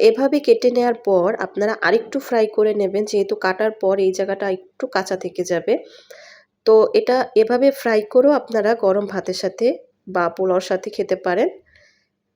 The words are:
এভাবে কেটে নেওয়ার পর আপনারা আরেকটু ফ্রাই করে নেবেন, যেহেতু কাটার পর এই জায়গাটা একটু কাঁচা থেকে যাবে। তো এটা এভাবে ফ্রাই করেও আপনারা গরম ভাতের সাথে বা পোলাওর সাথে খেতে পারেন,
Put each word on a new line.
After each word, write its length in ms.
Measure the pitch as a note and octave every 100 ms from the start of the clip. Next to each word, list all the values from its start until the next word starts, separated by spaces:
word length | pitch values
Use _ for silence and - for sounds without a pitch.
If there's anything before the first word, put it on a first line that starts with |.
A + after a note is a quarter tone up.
এভাবে 360 | A3 A3 C#4 D4
কেটে 300 | C4+ A3+ B3
নেওয়ার 260 | A#3+ A#3+ A#3
পর 240 | - F#3+ F3 A#3
আপনারা 340 | - - G#3 -
আরেকটু 360 | E3+ A3 - C#4
ফ্রাই 260 | - A#3 G#3+
করে 240 | G#3+ G#3+
নেবেন, 300 | G#3 G3 G3 G#3
যেহেতু 300 | G#3 G3 G#3
কাটার 360 | F#3+ F#3+ A3 A3
পর 160 | F#3+ G3
এই 120 | F#3+
জায়গাটা 340 | F#3 F#3+ G3 G3+
একটু 340 | F#3+ - - B3+
কাঁচা 280 | G3 G3 F#3
থেকে 240 | F#3 F3+
যাবে। 300 | F3 E3+ E3+ A#3 - - - - - - _ _ -
তো 100 | A3 G#3+
এটা 240 | G#3+ A3 B3+ B3 G#3+
এভাবে 320 | A3 B3 C#4
ফ্রাই 280 | C4+ - G#3+ G#3
করেও 240 | B3+ C#4+
আপনারা 380 | D4 - A3+ G3+ A#3
গরম 300 | G3 G3 G3+
ভাতের 320 | G3 F3+ F#3
সাথে 260 | F#3 F#3+ A#3 E4+ - _ -
বা 160 | F3+ E3+
পোলাওর 360 | F3 F#3+ F3+ F#3
সাথে 180 | F#3 G#3+
খেতে 260 | - F#3+ F#3
পারেন, 340 | F#3 F3+ E4 - _ _ _ _ _ _ _